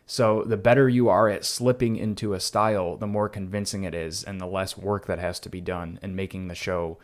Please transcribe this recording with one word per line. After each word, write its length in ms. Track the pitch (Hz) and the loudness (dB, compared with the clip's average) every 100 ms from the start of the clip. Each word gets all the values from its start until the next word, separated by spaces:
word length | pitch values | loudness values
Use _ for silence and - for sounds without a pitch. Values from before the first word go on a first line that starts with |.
| - | -6
So 380 | - 110 107 | 2 2 2
the 140 | - 104 | 2 2
better 320 | 117 127 131 | 4 6 6
you 180 | 123 117 | 6 6
are 220 | 92 110 | 6 6
at 160 | 98 - | 2 -4
slipping 500 | - 120 123 117 110 | 0 2 2 0 0
into 380 | 107 101 107 | -2 -2 -2
a 60 | 95 | -2
style, 580 | - 107 110 104 87 85 | 0 2 2 2 -2 -4
the 100 | 104 | -4
more 220 | 104 107 | -2 -2
convincing 540 | 101 95 101 101 101 | -4 -6 -4 -4 -4
it 120 | 95 85 | -4 -4
is, 300 | 80 90 - | -6 -8 -8
and 160 | 95 | -8
the 40 | 90 | -4
less 320 | 95 95 - | -4 -4 -4
work 280 | 95 101 - | -2 -2 -2
that 140 | 85 | -2
has 200 | 87 90 | -2 -4
to 80 | - | -8
be 120 | 92 | -8
done 380 | 87 90 85 87 | -6 -6 -6 -10
and 160 | 101 92 | -8 -6
making 300 | 95 95 92 | -6 -6 -8
the 80 | 87 | -6
show 420 | - 90 82 82 | -4 -2 -2 -6